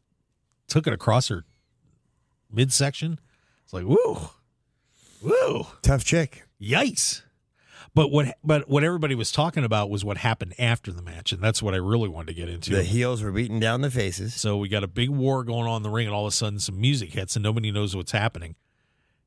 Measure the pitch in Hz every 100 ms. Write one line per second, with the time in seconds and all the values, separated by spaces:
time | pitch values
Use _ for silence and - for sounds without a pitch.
0 | _ _ _ _ _ _ - - 156 107
1 | - 113 - 98 - _ _ _ _ _
2 | _ _ _ _ _ 107 135 - 139 -
3 | 160 160 _ _ _ _ _ 92 90 185
4 | 247 98 78 - _ _ _ _ _ _
5 | _ - 117 480 523 - - - - 139
6 | - 165 156 - - _ 101 147 262 -
7 | - - - _ _ _ _ - - -
8 | 147 143 139 - 151 151 139 139 156 180
9 | 151 127 110 - 160 170 120 107 104 101
10 | 101 98 120 113 87 - 123 117 - 87
11 | 87 82 - 90 107 - 110 92 92 117
12 | 107 80 82 82 85 85 - 98 87 113
13 | 123 120 107 98 120 110 113 120 139 127
14 | 98 90 104 - 107 104 101 104 98 101
15 | 123 143 131 135 120 117 117 113 107 110
16 | 110 104 104 - 110 104 - 95 123 143
17 | 92 - 113 117 104 113 107 104 104 92
18 | 85 104 113 85 82 80 _ _ _ _
19 | _ _